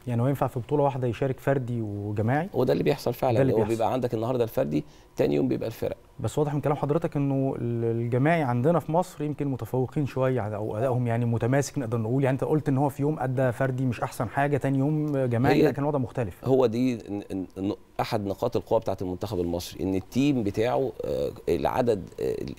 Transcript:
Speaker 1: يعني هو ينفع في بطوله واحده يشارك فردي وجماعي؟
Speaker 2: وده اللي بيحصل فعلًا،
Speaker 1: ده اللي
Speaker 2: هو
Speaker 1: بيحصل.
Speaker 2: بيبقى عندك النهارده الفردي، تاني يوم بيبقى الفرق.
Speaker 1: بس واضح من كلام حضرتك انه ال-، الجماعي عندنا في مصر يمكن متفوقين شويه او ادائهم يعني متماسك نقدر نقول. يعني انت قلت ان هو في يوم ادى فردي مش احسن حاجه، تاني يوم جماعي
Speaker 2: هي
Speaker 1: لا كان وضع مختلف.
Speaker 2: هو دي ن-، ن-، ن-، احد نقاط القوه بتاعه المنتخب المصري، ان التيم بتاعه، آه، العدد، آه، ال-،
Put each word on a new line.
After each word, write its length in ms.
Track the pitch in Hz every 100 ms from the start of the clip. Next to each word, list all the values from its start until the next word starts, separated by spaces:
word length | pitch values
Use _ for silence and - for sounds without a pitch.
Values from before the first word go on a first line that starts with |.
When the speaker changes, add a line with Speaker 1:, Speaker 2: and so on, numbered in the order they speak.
| 123
Speaker 1:
يعني 160 | 117
هو 40 | 127
ينفع 200 | 135 135
في 140 | 127
بطوله 220 | 113 147
واحده 240 | 143 131 123
يشارك 320 | 107 - -
فردي 400 | - 139 120 120
وجماعي؟ 680 | 107 101 104 104 107 143 185
Speaker 2:
وده 180 | - 127
اللي 120 | 139
بيحصل 300 | 143 143 -
فعلًا، 220 | 120 135 113
Speaker 1:
ده 60 |
اللي 100 | 135
Speaker 2:
هو 40 | 110
Speaker 1:
بيحصل. 140 | 107
Speaker 2:
بيبقى 200 | 113 107
عندك 220 | 123 120
النهارده 300 | 110 113 127
الفردي، 400 | 117 - 147 151 - - - -
تاني 180 | 139
يوم 140 | 147 131
بيبقى 180 | 135 113
الفرق. 300 | 110 - - - -
Speaker 1:
بس 180 | 113 -
واضح 160 | 147
من 60 | 143
كلام 160 | 139 147
حضرتك 400 | 139 160 165 147
انه 380 | 139 135 135 -
ال-، 260 | 120 117
الجماعي 580 | 117 117 120 123 143 170
عندنا 360 | 131 120 139 170
في 140 | -
مصر 320 | 160 180 -
يمكن 240 | 151 143 143
متفوقين 580 | 123 117 127 127 160 135
شويه 340 | 131 131 127
او 360 | 104 104 110 107
ادائهم 300 | 131 123 120
يعني 180 | 117
متماسك 540 | 117 113 117 139 139 151
نقدر 200 | 113 117
نقول. 260 | 110 131
يعني 100 | 131
انت 100 | 135
قلت 240 | - 156 -
ان 100 | 135
هو 100 | 143
في 140 | 135
يوم 160 | 143 156
ادى 340 | 131 127 131
فردي 320 | 113 135 127
مش 160 | 131 113
احسن 280 | 135 - 117
حاجه، 280 | - 143 139
تاني 220 | 135 135
يوم 340 | 139 151 151 139 127
جماعي 280 | 117 135 147
Speaker 2:
هي 40 |
Speaker 1:
لا 80 | 151
كان 140 | 131
وضع 140 | 143 147
مختلف. 460 | 120 - 107 -
Speaker 2:
هو 220 | 123 131 123
دي 280 | 113 127
ن-، 280 | 117 - 101 -
ن-، 140 | 95 87 95 98
ن-، 40 | - - -
احد 260 | 127 113 98
نقاط 300 | 98 117 107
القوه 220 | - 113
بتاعه 180 | - 90
المنتخب 380 | 92 90 101 92
المصري، 420 | 87 87 - -
ان 100 | 90
التيم 480 | 95 - 120 143 131
بتاعه، 500 | 101 104 117 127 131 -
آه، 260 | - 67 69 - -
العدد، 540 | 82 69 98 120 104 - -
آه، 40 | 65 -
ال-، 120 | -